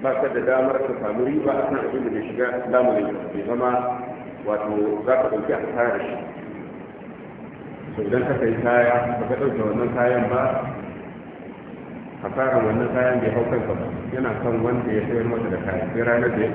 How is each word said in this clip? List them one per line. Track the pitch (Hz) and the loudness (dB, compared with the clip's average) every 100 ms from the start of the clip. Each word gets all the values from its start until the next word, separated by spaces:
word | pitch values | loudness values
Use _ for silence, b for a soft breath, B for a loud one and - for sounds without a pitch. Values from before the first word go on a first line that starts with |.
Ba | 135 131 | 0 2
ka | 139 | 2
da | 120 | 2
damar | 123 131 131 131 | 2 4 4 2
ka | 127 117 | 0 -2
samu | 107 113 | -2 0
riba | 131 151 139 | 0 2 2
a | - - | 2 0
kan | 135 | 0
abin | - 127 | -2 -2
da | 117 | -2
bai | 107 - | -4 -4
shiga | 117 123 123 113 | -2 0 -2 2
lamunin | 127 123 104 101 | 4 6 4 0
ba. | 101 - | -4 -6
Bai | 101 101 | -6 -2
zama, | 120 123 123 123 123 - - - - | 0 2 2 0 -4 -6 -10 -12 -8
wato, | 104 104 104 104 107 107 117 | -2 -2 0 0 0 0 2
za | |
ka | 131 131 | 2 2
ɗauki | 156 - | 0 0
asara | - - 120 120 - | -2 -2 2 2 2
shi. | - - - - - - - - - - - - - - - - - - - 107 | -4 -6 -10 -12 -12 -12 -12 -14 -14 -16 -16 -16 -16 -14 -16 -14 -14 -14 -10 -4
To | |
idan | 101 123 127 | 0 2 2
ka | 127 | 2
sayi | 113 113 | 2 2
kaya, | 120 120 120 120 120 120 | 4 6 6 4 2 -2
ba | |
ka | 110 127 | -2 0
ɗauke | 139 120 | 0 0
wannan | 107 110 120 123 | 0 0 0 2
kayan | 123 123 110 | 4 4 2
ba, | 127 - - 131 - - - - - - - - - - - - - - - 101 | 2 2 0 -4 -8 -10 -12 -12 -14 -14 -14 -14 -14 -14 -14 -12 -14 -14 -8 -4
asaran | 131 131 127 113 | 0 2 4 4
wannan | 117 120 | 2 2
kayan | 127 127 123 | 2 4 4
bai | 110 | 2
hau | - - | 2 2
kanka | 123 98 | 0 0
ba. | - - - - | -2 -4 -6 -4
Yana | 127 120 104 | -2 -2 0
kan | 120 113 | 0 2
wanda | 120 123 120 | 2 2 2
ya | 107 101 | 0 0
sayar | 120 117 | 0 0
maka | 113 - | 0 -2
da | 90 | -2
kayan. | 95 92 92 | -2 -2 -2
Sai | 113 | 0
ranar | 117 120 123 | 2 4 2
da | 110 | 2
ya | 110 | 0